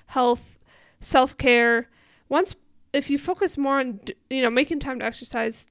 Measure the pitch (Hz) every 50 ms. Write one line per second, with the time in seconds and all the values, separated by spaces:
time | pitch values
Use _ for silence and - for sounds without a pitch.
0 | _ - - 262 247 240 240 247 - - - _ _ _ _ _ _ _ _ _
1 | - - - 269 262 262 - - - 262 240 240 233 233 233 233 240 - _ _
2 | _ _ _ _ _ - 269 311 381 - - - _ _ _ _ _ _ - 285
3 | 285 - 285 285 - - - - 403 359 - 285 277 277 269 277 262 254 214 196
4 | - - - - _ _ 262 262 254 233 233 247 285 - 339 285 - 277 262 240
5 | 214 226 233 - 240 - - 233 226 226 226 - - -